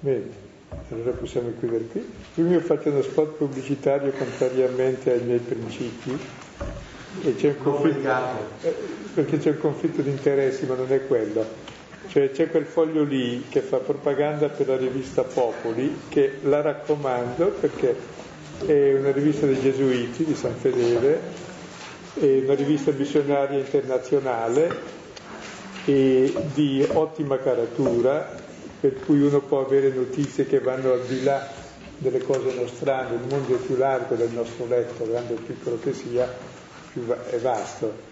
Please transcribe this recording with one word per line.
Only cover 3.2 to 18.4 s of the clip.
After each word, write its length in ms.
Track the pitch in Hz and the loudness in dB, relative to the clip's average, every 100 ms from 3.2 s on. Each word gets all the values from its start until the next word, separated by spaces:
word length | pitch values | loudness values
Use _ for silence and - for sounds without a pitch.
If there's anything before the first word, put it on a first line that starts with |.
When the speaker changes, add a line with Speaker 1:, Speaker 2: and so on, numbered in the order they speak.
| 151 - | 0 0
Speaker 1:
pubblicitario 760 | 143 131 127 143 143 139 139 | -4 -2 -4 0 2 2 0
contrariamente 1000 | 135 127 117 127 127 127 127 131 127 131 | -2 -6 0 0 4 2 2 0 2 2
ai 80 | 123 | 2
miei 200 | 120 120 | 2 0
principi, 800 | 120 120 113 - 120 107 - 139 - - - - - - - - - 190 | 0 -6 -6 -6 -8 -6 -6 -6 -8 -14 -18 -12 -10 -10 -14 -16 -14 -4
e 120 | 160 113 | -2 2
c'è 120 | 147 | 2
un 80 | 139 | 2
Speaker 2:
Non 80 | 147 | 0
Speaker 1:
conflitto, 240 | 143 160 139 | 2 2 2
Speaker 2:
obbligato. 400 | 135 127 127 110 104 - | 0 0 0 -6 -8 -6
Speaker 1:
eh, 120 | 165 - - - - | -4 -4 -8 -10 -6
perché 240 | - 139 156 | -2 0 2
c'è 120 | 156 | 2
un 80 | 143 | 2
conflitto 440 | 156 139 165 - | -2 0 -2 0
di 80 | 139 | -2
interessi, 560 | 139 147 139 135 131 135 | 2 2 4 2 0 -2
ma 100 | 127 | -2
non 140 | 131 | 2
è 120 | 135 - | 0 2
quello. 380 | 123 107 110 110 - - - - - - | 0 2 -2 -2 -6 -16 -18 -20 -18 -2
Cioè, 240 | 147 139 | 2 2
c'è 180 | 135 160 | 2 2
quel 140 | 165 | 2
foglio 400 | 151 - 160 156 | 0 0 2 2
lì 440 | 143 135 123 120 - | 2 2 0 -2 -2
che 100 | 139 | -2
fa 200 | - 131 | 0 -2
propaganda 680 | - 143 147 139 147 151 147 | 0 -2 0 2 0 2 0
per 220 | - 135 | 0 0
la 80 | 131 | 2
rivista 460 | 127 131 131 - | 0 -2 -2 -2
Popoli, 800 | 123 - 120 104 117 113 135 - - | 0 0 0 0 -4 0 -2 -2 -2
che 300 | 147 139 - | 2 2 2
la 180 | 143 147 | 2 2
raccomando 880 | 147 143 - 147 135 123 120 123 175 - | 2 -2 -2 0 0 0 -2 0 0 2
perché 340 | 147 - 131 - - - - - | -2 0 0 0 -4 -16 -16 -16